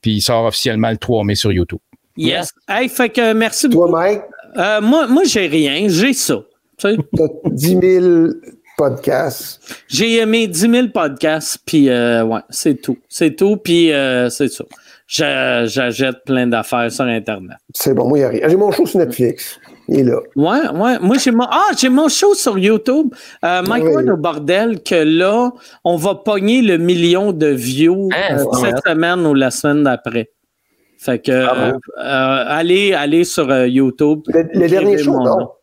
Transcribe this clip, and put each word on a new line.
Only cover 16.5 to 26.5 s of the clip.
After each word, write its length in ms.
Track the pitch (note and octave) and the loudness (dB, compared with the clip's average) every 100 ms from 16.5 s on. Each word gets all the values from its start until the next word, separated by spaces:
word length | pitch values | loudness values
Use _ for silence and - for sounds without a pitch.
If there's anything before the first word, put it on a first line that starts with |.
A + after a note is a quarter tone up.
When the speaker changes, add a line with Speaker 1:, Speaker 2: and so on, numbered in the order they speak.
| A#2 G#2+ B2 A#2 | 0 -2 -2 -2
Speaker 2:
sur 120 | - | -2
Internet. 520 | B2+ A2+ G#2 G#2 F#2 - _ | -4 -2 -6 -10 -10 -20 _
Speaker 3:
C'est 200 | - - | -6 -2
bon, 140 | B2+ A#2+ | 0 2
moi, 100 | D3 | 2
il 20 | |
y 40 | |
a 40 | C3 | 0
rien. 200 | A#2 D#3 | 0 2
J'ai 80 | F#3 | 2
mon 140 | G#3 | 2
show 160 | - F4 | 0 0
sur 140 | G3 | 0
Netflix. 580 | D3 A#2+ B2 - - - - - - | -2 0 -2 -2 -12 -16 -20 -20 -4
Il 120 | - | 0
est 20 | |
là. 140 | B2+ B2+ - - | 2 0 -4 -2
Speaker 2:
Ouais, 320 | D#3 A#3+ D#4+ | 0 0 -2
ouais. 260 | D3+ A3+ B3+ | -2 -2 0
Moi, 160 | F3+ C4 | 0 0
j'ai 140 | C4+ | 2
mon, 140 | A#3 B3 | 0 0
ah, 160 | D4 G#4 F4 | 0 0 0
j'ai 120 | C4 | 2
mon 200 | B3+ D#4 | 2 2
show 260 | - G4+ | 2 2
sur 220 | G4+ - G3 | 2 0 0
YouTube. 500 | F#3 A3 A3 C4+ D4+ - - - | 2 2 2 0 0 -4 -20 -6
Euh, 180 | E3 F3+ | -2 -2
Mike 220 | F3+ A#3 D#3+ | 0 0 2
Speaker 3:
Oui. 80 | |
Speaker 2:
Ward 140 | D3+ - | 2 2
au 60 | F#3 | 0
bordel, 680 | D#3+ D3+ D3 F3+ A#3 G#3+ | -2 -4 0 0 0 -4
que 100 | - | -2
là, 560 | F3+ D#3 D#3+ F#3 A3 B3 B3 - - | 0 2 2 2 2 -2 -4 -20 -6
on 120 | E3+ F3 | -2 0
va 180 | F3 | -2
pogner 480 | G3 G#3 G#3 G3 | -2 -2 0 2